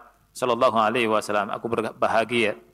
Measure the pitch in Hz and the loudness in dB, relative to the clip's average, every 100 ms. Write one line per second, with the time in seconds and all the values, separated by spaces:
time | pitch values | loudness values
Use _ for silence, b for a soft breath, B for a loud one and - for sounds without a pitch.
0 | - _ _ - 127 117 131 113 107 127 | -20 _ _ -4 -2 2 2 4 2 2
1 | 113 107 104 104 101 113 117 113 110 - | 0 0 0 -2 -2 -6 -4 -4 -4 -4
2 | 104 104 110 120 107 - - | 0 0 0 0 0 -2 -12